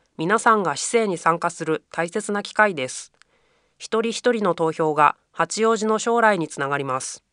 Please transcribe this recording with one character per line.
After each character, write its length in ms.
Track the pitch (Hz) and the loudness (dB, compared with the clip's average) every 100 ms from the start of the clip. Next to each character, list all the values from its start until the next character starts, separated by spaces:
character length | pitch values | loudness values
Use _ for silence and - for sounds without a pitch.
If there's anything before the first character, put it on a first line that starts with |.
| _ - | _ -6
皆 220 | 165 220 | 0 2
さ 160 | 240 | 4
ん 80 | 214 | 4
が 140 | 170 139 | 2 -4
市 80 | |
政 260 | - 233 220 | -2 0 0
に 80 | 170 | -2
参 220 | 165 165 | 0 0
加 100 | 175 | -2
す 140 | - | -4
る 200 | 165 160 _ | -4 -4 _
大 180 | - 170 | -6 -6
切 220 | 214 208 | -6 -6
な 120 | 202 | -6
機 120 | - | -4
会 200 | - 214 | 0 0
で 140 | 156 127 | 0 -8
す。 240 | - - _ _ _ _ _ _ - | -8 -16 _ _ _ _ _ _ -20
一 240 | - 220 | -4 -2
人 120 | 233 | -2
一 200 | 220 247 | 0 0
人 120 | 233 | 2
の 100 | 196 | 2
投 160 | 165 160 | 2 0
票 240 | 156 156 | 0 0
が 220 | 147 147 - _ | 4 4 2 _
八 340 | - 165 202 226 | -4 -2 0 0
王 100 | 226 | 2
子 100 | 220 | 0
の 120 | 214 | 0
将 220 | 233 233 | 0 2
来 180 | 226 196 | 4 2
に 80 | 156 | -2
つ 140 | - | -4
な 80 | 139 | -4
が 100 | 143 | -2
り 60 | |
ま 160 | 135 131 | -2 -4
す。 240 | - - _ | -6 -14 _